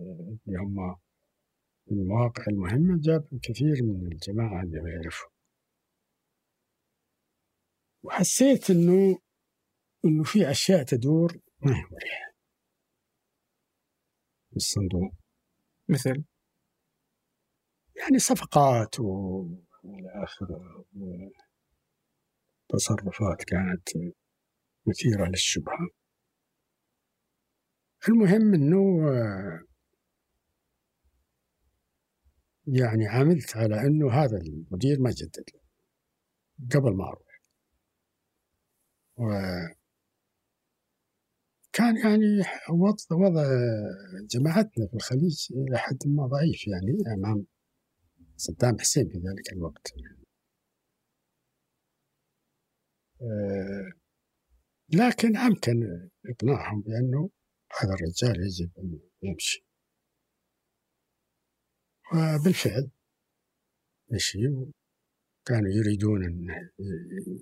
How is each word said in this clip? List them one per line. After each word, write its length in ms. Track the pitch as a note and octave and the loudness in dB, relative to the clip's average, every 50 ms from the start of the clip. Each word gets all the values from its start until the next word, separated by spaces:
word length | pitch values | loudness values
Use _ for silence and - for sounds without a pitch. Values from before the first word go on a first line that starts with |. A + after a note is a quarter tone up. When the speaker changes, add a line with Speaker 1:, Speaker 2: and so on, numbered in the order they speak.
| F2 F#2 F2+ E2 E2+ F#2+ A2+ A2 - | -16 -14 -14 -14 -14 -14 -14 -14 -10
Speaker 1:
اللي 120 | G#2+ F#2+ F2+ | -8 -6 -6
هم 400 | G2+ G2+ G2 G2 F#2 F2+ F2+ - _ _ _ _ _ _ _ _ _ _ _ _ _ _ _ _ _ - | -6 -6 -6 -6 -6 -6 -8 -10 _ _ _ _ _ _ _ _ _ _ _ _ _ _ _ _ _ -6
من 80 | G#2+ G2+ | -4 -2
المواقع 420 | F#2+ F2+ G2+ A#2 A#2+ A#2+ - - - | -2 0 0 0 0 0 -2 -4 -6
المهمة، 520 | G#2+ G#2 G2 F#2 F2+ G#2+ C3+ E3 F#3 F#3 E3 | -4 -4 -2 -2 -2 0 2 2 4 2 2
جاب 260 | D3 D#3 D#3+ D#3 D3+ - C#3 A#2+ - | 2 2 2 0 -2 -6 -12 -10 -8
كثير 400 | - A2 - C3 D3+ D3+ B2+ A#2+ | -8 -4 0 0 0 2 2 0
من 280 | A2 G2+ F2+ F2+ F2 | -2 -2 -4 -6 -8
الجماعة 520 | E2 D#2 - G2 G2+ A2+ A#2 A2 G2 F2+ F#2 | -8 -10 -10 -6 -4 -4 -4 -4 -4 -6 -6
اللي 180 | F2 D#2 D2+ | -6 -8 -8
ما 80 | E2 E2 | -8 -8
يعرفهم. 400 | E2 E2+ E2 E2+ - - - - _ _ _ _ _ _ _ _ _ _ _ _ _ _ _ _ _ _ _ _ _ _ _ _ _ _ _ _ _ _ _ _ _ _ _ _ _ _ _ _ _ _ _ _ _ _ _ _ _ _ _ _ _ _ - | -8 -8 -10 -10 -12 -12 -16 -18 _ _ _ _ _ _ _ _ _ _ _ _ _ _ _ _ _ _ _ _ _ _ _ _ _ _ _ _ _ _ _ _ _ _ _ _ _ _ _ _ _ _ _ _ _ _ _ _ _ _ _ _ _ _ -12
وحسيت 680 | - - - F#3 - - - B3+ C#4 C4 - - - | -8 -2 0 0 0 4 4 6 6 6 4 4 4
إنه، 500 | F#3 E3+ E3+ F3 F3+ F#3+ G3 F#3+ F#3 - _ _ _ _ _ _ _ _ _ _ _ _ _ _ _ _ - | 4 6 6 6 6 6 6 6 4 2 _ _ _ _ _ _ _ _ _ _ _ _ _ _ _ _ 2
إنه 180 | E3+ D#3 D#3 D#3 | 2 4 4 0
في 280 | - - G#3+ F3 C3+ | 2 2 2 4 4
أشياء 320 | C#3 - - - F#3+ E3+ C3 | 2 0 4 4 4 4 4
تدور 540 | - C#3 A#2+ A#2 C#3 D#3 D#3+ E3+ E3+ E3+ - _ _ _ _ | 2 0 0 2 2 4 4 4 2 0 -6 _ _ _ _
ما 100 | C3+ C#3 | 0 0
هي 120 | B2 E2 - - | 0 0 -2 -8
مريحة 420 | - - - - - - - - _ _ _ _ _ _ _ _ _ _ _ _ _ _ _ _ _ _ _ _ _ _ _ _ _ _ _ _ _ _ _ _ _ _ _ _ _ _ _ _ _ _ _ _ | -14 -14 -12 -10 -10 -10 -12 -16 _ _ _ _ _ _ _ _ _ _ _ _ _ _ _ _ _ _ _ _ _ _ _ _ _ _ _ _ _ _ _ _ _ _ _ _ _ _ _ _ _ _ _ _
بالصندوق. 600 | - G2+ - - - G#2 G2 F2+ F#2 F2 F#2 - - - _ _ _ _ _ _ _ _ _ _ _ _ _ - | -6 -6 -4 -2 -2 -2 -2 0 -2 -2 -2 -4 -6 -14 _ _ _ _ _ _ _ _ _ _ _ _ _ -2
Speaker 2:
مثل؟ 340 | - C3+ - C3+ B2+ C#3+ D#3 - _ _ _ _ _ _ _ _ _ _ _ _ _ _ _ _ _ _ _ _ _ _ _ _ _ _ _ _ _ _ _ _ _ | -2 0 0 -2 -2 -2 -6 -10 _ _ _ _ _ _ _ _ _ _ _ _ _ _ _ _ _ _ _ _ _ _ _ _ _ _ _ _ _ _ _ _ _
Speaker 1:
يعني 240 | - - - C4+ A#3+ | -10 2 4 4 4
صفقات 800 | - - C4 - - - - D3 C#3+ C3+ B2 A#2 G#2+ - - - | 6 4 2 0 0 2 4 6 6 6 6 4 2 -2 -4 -4
و-، 640 | A#2 G2 F#2+ G2 G2 F#2 F#2 F#2+ F#2 E2+ E2+ F3+ _ _ _ _ - | -4 -4 -4 -4 -4 -4 -4 -6 -6 -8 -12 -14 _ _ _ _ -20
وإلى 400 | F#2+ G2+ F#2+ F#2 F#2 - - - | -20 -18 -18 -18 -16 -10 -10 -10
آخره، 640 | - - - G2+ F#2 - - F#2 F2+ - - - _ G2+ G2+ G2 F#2 F2+ F2 F#2+ G2 - _ _ _ _ _ _ _ _ _ _ _ _ _ _ _ _ _ _ _ _ _ _ _ _ _ _ _ | -10 -10 -12 -10 -10 -10 -12 -14 -18 -20 -20 -20 _ _ -14 -12 -12 -12 -12 -14 -18 -20 _ _ _ _ _ _ _ _ _ _ _ _ _ _ _ _ _ _ _ _ _ _ _ _ _ _ _
وتصرفات 720 | - G#2 - - A2 G#2 G2+ F#2+ - - A2 F#2+ E2 - - | -4 -2 -2 -2 -4 -4 -4 -8 -4 -2 -2 -2 -2 -4 -6
كانت 460 | - F#2+ F#2 F#2+ F#2 F#2 F2 - - - E2 F2 F2 - _ _ _ _ _ _ _ _ _ _ _ _ _ _ | -4 -2 -2 0 -2 -4 -6 -8 -8 -8 -8 -8 -8 -10 _ _ _ _ _ _ _ _ _ _ _ _ _ _
مثيرة 400 | A2 F#2+ - - B2 G#2+ G2 F#2 | -4 -4 0 0 0 2 2 0
للشبهة. 640 | F2 F#2 F2+ - - - - - - - - E3+ F3 - _ _ _ _ _ _ _ _ _ _ _ _ _ _ _ _ _ _ _ _ _ _ _ _ _ _ _ _ _ _ _ _ _ _ _ _ _ _ _ _ _ - - | -2 -2 -2 -2 -2 -2 -4 -4 -6 -6 -6 -6 -8 -10 _ _ _ _ _ _ _ _ _ _ _ _ _ _ _ _ _ _ _ _ _ _ _ _ _ _ _ _ _ _ _ _ _ _ _ _ _ _ _ _ _ 2 4
المهم 440 | A#3 A#3 G#3+ F3 G3 A3+ A3 G#3+ G3 | 6 6 8 8 6 6 6 6 6
إنه، 560 | D#3 C#3 D3 F3 G3 G3 G3 F#3 D#3+ D#3 D3 | 6 6 6 6 6 6 4 4 4 4 2
آه، 540 | C3 B2 A2+ G#2+ G2+ F#2 G2+ G2 - E2 - _ _ _ _ _ _ _ _ _ _ _ _ _ _ _ _ _ _ _ _ _ _ _ _ _ _ _ _ _ _ _ _ _ _ _ _ _ _ _ _ _ _ _ _ _ _ _ _ _ _ _ _ _ _ _ _ _ _ _ _ | 2 2 0 0 -2 -4 -8 -8 -10 -12 -16 _ _ _ _ _ _ _ _ _ _ _ _ _ _ _ _ _ _ _ _ _ _ _ _ _ _ _ _ _ _ _ _ _ _ _ _ _ _ _ _ _ _ _ _ _ _ _ _ _ _ _ _ _ _ _ _ _ _ _ _
يعني 400 | D3 C3 B2+ B2 A#2 A2 A2 A2 | 0 2 2 2 2 2 0 0
عملت 500 | G#2 G#2+ B2+ C#3 D#3+ F3+ D3 - - - | 2 2 4 4 6 4 2 0 -6 -4
على 300 | A2 A2+ G#2+ G#2+ G#2+ B2 | -2 0 0 0 2 2
إنه 240 | C#3+ D3+ D#3 D3+ C3 | 2 2 4 2 2
هذا 260 | A2 D3 D#3 B2 G#2+ | 2 2 2 2 0
المدير 600 | F#2 E2 D#2+ D2+ D#2 E2 - F#2+ F2+ A2 C3+ D3 C3+ | -4 -6 -8 -10 -12 -12 -10 -6 -2 0 0 2 2
ما 120 | B2+ A#2 | 2 0
جدد 340 | F2+ - E2+ E2 - - - - _ | 0 -4 -8 -12 -14 -16 -18 -18 _
له 80 | _ _ _ _ _ _ _ _ _ _ _ _ _ _ _ _ _ _ _ _ - C3 A#2+ - | _ _ _ _ _ _ _ _ _ _ _ _ _ _ _ _ _ _ _ _ -14 -6 0 2
قبل 200 | D3 C3+ B2 F#2+ | 2 4 4 0
ما 120 | F#2+ E2+ | 0 -4
أروح. 340 | C#2+ - - _ _ - _ _ _ _ _ _ _ _ _ _ _ _ _ _ _ _ _ _ _ _ _ _ _ _ _ _ _ _ _ _ _ _ _ _ _ _ | -6 -10 -14 _ _ -20 _ _ _ _ _ _ _ _ _ _ _ _ _ _ _ _ _ _ _ _ _ _ _ _ _ _ _ _ _ _ _ _ _ _ _ _
وكان 600 | B2 A#2+ A2 G#2 G2 F#2+ F#2 F2+ F2 E2+ E2 - _ _ _ _ _ _ _ _ _ _ _ _ _ _ _ _ _ _ _ _ _ _ _ _ _ _ _ _ _ _ _ _ _ _ _ _ _ _ _ - - A3+ A#3+ A3 | -6 -4 -2 -2 -2 -2 -4 -4 -6 -8 -10 -12 _ _ _ _ _ _ _ _ _ _ _ _ _ _ _ _ _ _ _ _ _ _ _ _ _ _ _ _ _ _ _ _ _ _ _ _ _ _ _ 0 2 2 4 4
يعني 460 | - - A3 G#3 G#3+ G#3+ G#3 G#3 G3+ F3+ - - - - - | 4 4 4 4 6 4 4 4 2 2 0 -4 -10 -6 -2
وضع، 580 | D#3+ E3+ F#3 G#3 G#3+ - - - D#3+ E3 G3 | 2 4 4 4 2 0 -2 -2 2 4 4
وضع 160 | G3 E3+ D#3+ D3 C3+ C3 B2 A#2+ A#2+ A2 G#2+ G#2 F#2+ F#2 - - - F#2 F#2+ G#2 G#2+ | 4 4 4 2 2 2 2 2 2 0 -2 -4 -6 -8 -12 -16 -16 -14 -14 -10 -6
جماعتنا 560 | - B2 C3+ D#3+ E3 G#3+ G#3+ G#3+ - A#2 A2 | -2 0 0 2 2 2 2 0 -2 -4 -4
في 60 | F#2+ A#2 | -4 -4
الخليج 540 | A2 - - B2+ C3 E3 F#3 D3 - - - | -8 -6 -2 0 0 2 0 0 -2 -8 -8
إلى 260 | A#2+ B2+ C#3 C3 B2+ | -6 -6 -4 -2 -2
حد 200 | A#2 - - C#3 C3 - | -2 -2 -4 -6 -4 -2
ما 220 | C#3+ D3 D3 C#3 | 0 0 0 0
ضعيف 400 | B2 C3+ C#3+ D#3+ D#3+ A2 - - | -2 0 0 0 0 -2 -2 -6
يعني 460 | G#2 F#2+ F2+ F#2 G#2 D3+ G#3+ F#3+ A#2 G#2+ | -6 -6 -4 -2 -2 -2 -2 -2 -4 -4
أمام 320 | F#2+ G2 G#2 G#2+ G#2 G2 - _ _ _ _ _ _ _ _ _ _ _ _ _ _ - _ _ | -4 -2 -2 -2 -2 -4 -8 _ _ _ _ _ _ _ _ _ _ _ _ _ _ -20 _ _
صدام 440 | - - - - - B2 B2 A2 - | -12 -12 -10 -4 0 0 0 0 0
حسين 300 | - - - D3 A#2 E2 | -2 0 0 0 0 0
في 80 | - | -4
ذلك 360 | F2+ E2+ F#2 G2 G2 - - - | -8 -8 -8 -8 -10 -12 -12 -10
الوقت. 400 | F2+ E2 D#2+ - - _ - - C#2+ - - - - _ _ _ _ _ _ _ _ _ _ _ _ _ _ _ _ _ _ _ _ _ _ _ _ _ _ _ _ _ _ _ _ _ _ _ _ _ _ _ _ _ _ _ _ _ _ _ _ _ _ _ _ _ _ _ _ _ _ _ _ | -8 -8 -10 -10 -12 _ -16 -16 -16 -18 -18 -20 -20 _ _ _ _ _ _ _ _ _ _ _ _ _ _ _ _ _ _ _ _ _ _ _ _ _ _ _ _ _ _ _ _ _ _ _ _ _ _ _ _ _ _ _ _ _ _ _ _ _ _ _ _ _ _ _ _ _ _ _ _
آه، 720 | B2 A2+ G#2+ G#2 G2+ G2 G2+ G2 F#2+ G2 G2 G2 F#2+ F#2 - _ _ _ _ _ _ _ _ _ _ _ _ _ _ _ _ _ _ _ | -10 -8 -6 -4 -4 -4 -4 -4 -6 -6 -8 -10 -10 -14 -16 _ _ _ _ _ _ _ _ _ _ _ _ _ _ _ _ _ _ _
لكن 480 | D3+ F3 A#3+ B3 - - - A#3 G#3+ | 2 4 4 4 4 2 2 2 2
أمكن 720 | C4 B3 B3+ G3 - - A#2 A#2 A#2 A#2 G2+ E2+ E2+ F3+ - _ _ - | 4 4 2 2 2 2 0 0 0 -2 -4 -6 -10 -14 -18 _ _ -14
إقناعهم 560 | - A#2+ - G#2+ B2 C#3+ G2+ - - G#2+ G#2 | -14 -8 -2 0 0 0 0 -2 -6 -6 -6
بأنه 480 | G2+ G#2+ A2 A#2 B2+ B2+ B2+ C#3+ E3 G3 - _ _ _ _ _ _ _ - - | -6 -6 -4 -2 -2 0 0 -2 -2 -4 -8 _ _ _ _ _ _ _ -6 -4
هذا 140 | - G2 F#2+ | -2 -2 -2
الرجال 520 | F2+ E2+ E2 F2 - A#2+ B2 G#2 F2 F#2 | -2 -4 -6 -4 -2 0 0 0 -2 -4
يجب 260 | G2 F2+ F2+ F2 F2 - | -6 -4 -6 -8 -8 -8
أن 220 | - F#2+ F2+ E2 D2+ - _ _ _ | -10 -12 -10 -10 -12 -16 _ _ _
يمشي. 440 | - G2 F#2 - - - - - _ _ _ _ _ _ _ _ _ _ _ _ _ _ _ _ _ _ _ _ _ _ _ _ _ _ _ _ _ _ _ _ _ _ _ _ _ _ _ _ _ _ _ _ _ _ _ _ _ - E3 | -8 -8 -8 -6 -6 -6 -6 -6 _ _ _ _ _ _ _ _ _ _ _ _ _ _ _ _ _ _ _ _ _ _ _ _ _ _ _ _ _ _ _ _ _ _ _ _ _ _ _ _ _ _ _ _ _ _ _ _ _ -2 0
وبالفعل 800 | D#3+ D#3+ D#3 D#3 D3 D3 F#3 - - - A#2 G2+ A#2+ C#3+ C3+ - _ _ _ _ _ _ _ _ _ _ _ _ _ _ _ _ _ _ _ _ _ _ _ | 2 2 2 2 2 4 2 2 4 0 -2 -2 -2 -4 -6 -10 _ _ _ _ _ _ _ _ _ _ _ _ _ _ _ _ _ _ _ _ _ _ _
مشي، 360 | A#2 A#2 - - - G2 A2+ | -4 -4 -2 -4 -2 -2 -2
وكانوا 1200 | C#3+ C#3+ C3 C#3+ D3+ - _ _ _ _ _ _ _ _ _ _ _ _ _ _ - B2 A2+ G#2 F#2+ | 0 -2 -2 -6 -10 -14 _ _ _ _ _ _ _ _ _ _ _ _ _ _ -2 0 0 2 2
يريدون 520 | G2 A2 A2 G#2 G#2 G2 G#2 G#2+ G#2+ G2 F#2 | 0 2 2 2 0 0 2 0 2 0 0
أن 440 | F2 E2+ F2+ E2+ F2+ - G2 F3+ - _ - G2 - - E3 F3 F3 F#3+ F#3+ - - F#3 - | -4 -4 -6 -8 -8 -10 -12 -14 -16 _ -12 -10 -8 -8 -10 -10 -10 -12 -10 -10 -10 -12 -12